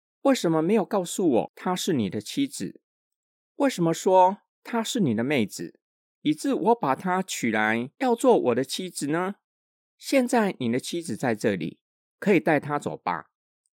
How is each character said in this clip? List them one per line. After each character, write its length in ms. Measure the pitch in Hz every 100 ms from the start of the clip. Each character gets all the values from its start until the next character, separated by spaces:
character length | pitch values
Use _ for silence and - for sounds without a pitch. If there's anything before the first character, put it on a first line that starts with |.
| _ _
为 120 | 277
什 160 | 254 185
么 100 | 160
没 140 | 160
有 100 | 220
告 200 | 170 202
诉 260 | 175 - 180
我 220 | 113 78
她 220 | - 190 180
是 160 | -
你 180 | 151 101
的 100 | -
妻 280 | - - 139
子？ 320 | - 95 - _ _ _ _ _ _ _ -
为 120 | 277
什 140 | 208
么 100 | 170
说 440 | 160 196 185 185 202 _ _
她 180 | - 233
是 160 | 220 247
你 160 | 165
的 80 | 107
妹 240 | 123 147 104
子， 320 | - 85 - _ _ _ _
以 120 | -
致 200 | 302 277
我 200 | 254 202
把 220 | 233 147 131
她 260 | 185 185
取 300 | 185 - 120
来 400 | 110 107 113 127 -
要 180 | 262 233
做 200 | 262 202
我 180 | 123
的 100 | 117
妻 260 | 131 - 185
子 160 | - 143
呢？ 300 | 160 185 202 _ _ _ _ _ _
现 300 | - 277 247
在 300 | 240 202 -
你 120 | 120
的 80 | 123
妻 220 | - 170
子 160 | 165 107
在 180 | 135
这 200 | 110 120
里， 240 | 98 80 - _ _ _ -
可 160 | 196
以 60 | 180
带 180 | 160 147
她 200 | 139 143
走 180 | 117 73
吧。” 340 | - 85 - _ _ _ _